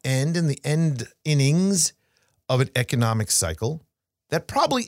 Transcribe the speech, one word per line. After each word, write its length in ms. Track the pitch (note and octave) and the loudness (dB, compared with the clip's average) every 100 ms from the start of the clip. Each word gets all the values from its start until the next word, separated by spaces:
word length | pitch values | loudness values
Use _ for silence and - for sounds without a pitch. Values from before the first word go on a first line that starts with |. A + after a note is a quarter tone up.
end 340 | C3+ C3 D3 E3+ | -4 -2 0 0
and 120 | E3 | -2
the 100 | C#3 | -2
end 440 | C#3+ D#3 E3 B2+ A2 _ | -2 0 0 -2 -8 _
innings 680 | D#3 D3 C3+ E3 F#3+ F#3+ D3+ - _ _ _ _ - | 0 2 4 2 2 0 -2 -4 _ _ _ _ -2
of 120 | B2+ | 0
an 80 | C3 B2+ | 0 -2
economic 560 | B2 A#2+ A2+ A2 G#2 | -2 0 0 0 -2
cycle 500 | - E2 D#2+ A2+ D#3 _ _ _ _ - | -2 -2 -4 -6 -6 _ _ _ _ -6
that 180 | D#3+ - | -6 -2
probably 360 | C#4 D4+ C4 | 0 2 0